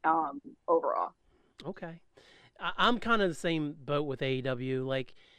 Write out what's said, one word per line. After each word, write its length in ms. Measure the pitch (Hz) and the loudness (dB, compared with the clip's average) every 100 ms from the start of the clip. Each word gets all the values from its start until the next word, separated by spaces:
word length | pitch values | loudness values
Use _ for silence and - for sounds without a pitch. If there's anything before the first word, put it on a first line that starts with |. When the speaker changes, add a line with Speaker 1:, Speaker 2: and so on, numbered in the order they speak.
Speaker 1:
um, 360 | 160 165 156 - - - - | 0 2 0 -6 -14 -10 2
overall. 440 | 165 - - 90 - _ _ _ - - | 2 2 -2 -4 -8 _ _ _ -16 -12
Speaker 2:
Okay. 360 | - 170 165 _ - - - - - | -10 -12 -14 _ -20 -20 -20 -20 -8
I, 140 | 175 - | -6 2
I'm 220 | 196 240 | 4 4
kinda 280 | 233 226 190 | 2 4 2
the 60 | |
same 400 | 156 175 160 151 | 0 0 0 -2
boat 300 | 156 131 143 | -4 -2 0
with 180 | 147 127 | 0 -2
A 120 | 135 | 0
E 80 | 131 | 0
W. 440 | 131 123 131 131 131 | 0 -2 -2 -2 0
Like, 280 | 135 131 - - | -2 -4 -12 -20